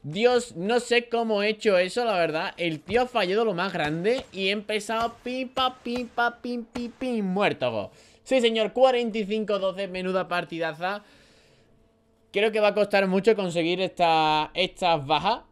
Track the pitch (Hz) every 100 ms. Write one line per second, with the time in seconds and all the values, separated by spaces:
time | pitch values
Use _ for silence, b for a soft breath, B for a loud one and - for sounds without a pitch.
0 | 139 170 240 247 233 196 190 240 240 240
1 | 233 233 226 208 208 214 220 180 185 240
2 | 233 226 160 156 185 - 170 147 - 220
3 | 247 233 180 202 233 170 190 185 147 160
4 | 190 262 - 190 190 214 208 214 208 226
5 | 220 226 247 254 254 262 254 254 240 240
6 | 233 - 240 233 247 240 226 247 240 -
7 | 262 233 196 185 190 - 123 113 95 B
8 | B B - 269 233 226 208 240 262 240
9 | 233 220 196 220 208 202 190 180 196 185
10 | 185 185 170 175 170 165 160 151 180 208
11 | b b b b b b b _ _ _
12 | _ _ _ 196 220 214 208 202 202 202
13 | 190 190 196 208 185 165 165 180 185 -
14 | 170 160 156 151 156 - 185 - 180 160
15 | 139 151 190 254 -